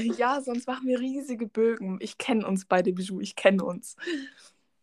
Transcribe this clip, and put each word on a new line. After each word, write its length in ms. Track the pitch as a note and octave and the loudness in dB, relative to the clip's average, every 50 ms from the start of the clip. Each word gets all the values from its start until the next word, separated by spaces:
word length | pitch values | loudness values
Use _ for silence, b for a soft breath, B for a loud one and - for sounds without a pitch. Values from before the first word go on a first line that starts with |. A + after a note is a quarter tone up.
| A3+ A#3 A3+ A3+ | 2 0 0 2
ja, 240 | A#3+ B3 C#4 C#4+ | 2 2 2 0
sonst 260 | C4+ C4 A#3+ A#3+ - - | -2 -4 -6 -4 -4 -4
machen 200 | B3+ B3+ C4 B3+ | -6 -4 0 0
wir 120 | B3 A#3+ | 0 0
riesige 480 | B3 C4 C4 C#4+ C4+ D4 B3 A3 A#3+ G#3 | 0 -2 -4 -6 -6 -6 -6 -6 -6 -4
Bögen. 500 | - A3 A3 A#3 A#3 G#3+ F#3 F#3+ F#3 F#3 | 0 2 4 4 2 0 -2 -6 -6 -6
Ich 160 | - - - - | -6 -10 -10 -6
kenn 260 | - - C4 A3 G3 | -2 0 0 0 2
uns 220 | - G3 F#3+ F#3+ | 0 -2 -2 0
beide, 280 | - F#3 F#3 F3+ F#3 F#3 | 2 2 4 4 2 0
Bijou, 260 | F3+ F#3 G3 F#3+ F#3 | -2 -4 -6 -6 -6
ich 160 | G#3 G#3 - | -6 -8 -8
kenn 240 | - - G3 G3 F#3+ | 4 6 6 6 6
uns. 340 | - - F3 F3+ - - - B B F4 E4 C#4+ C4+ C4+ B B B B B _ _ _ _ _ | 4 0 -4 -6 -10 -14 -16 B B -6 -6 -6 -6 -10 B B B B B _ _ _ _ _